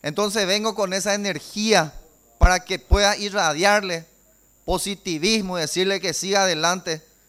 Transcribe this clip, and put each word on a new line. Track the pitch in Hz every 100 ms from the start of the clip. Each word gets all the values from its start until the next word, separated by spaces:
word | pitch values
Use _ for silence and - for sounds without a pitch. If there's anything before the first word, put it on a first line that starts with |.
Entonces | 147 151 208 214 190
vengo | 202 220 214
con | 196
esa | 190 185
energía | 202 202 160 - 208 220 202 156 - - _ _ _
para | 180 180
que | - 185
pueda | - 196 202 208
irradiarle | 202 196 165 151 190 208 196 165 160 _ _ _ _ _
positivismo | - 180 196 202 - 156 175 220 190 180
y |
decirle | 151 175 185 196
que | 180
siga | 156 185 196
adelante | 190 160 165 185 180 156 _ _